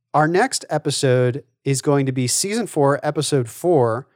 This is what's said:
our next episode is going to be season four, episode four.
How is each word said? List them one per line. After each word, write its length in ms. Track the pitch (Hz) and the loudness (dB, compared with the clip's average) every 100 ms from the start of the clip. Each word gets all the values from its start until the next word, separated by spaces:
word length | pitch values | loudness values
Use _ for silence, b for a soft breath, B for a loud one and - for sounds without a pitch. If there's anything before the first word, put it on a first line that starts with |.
| _ | _
our 160 | 147 156 | 0 2
next 380 | 180 254 - - | 2 0 -2 -4
episode 720 | 151 151 - 135 127 123 127 - _ | -4 -2 -2 2 2 0 -2 -10 _
is 160 | 143 135 | -4 -2
going 240 | 151 143 | 2 2
to 80 | 135 | 2
be 140 | 131 123 | 0 -2
season 400 | - 196 220 196 | -2 -2 -4 -4
four, 340 | 156 139 143 | 0 2 2
episode 460 | 151 156 143 139 117 | -2 -4 0 0 -2
four. 580 | - 175 160 117 113 - | -4 2 2 2 0 -8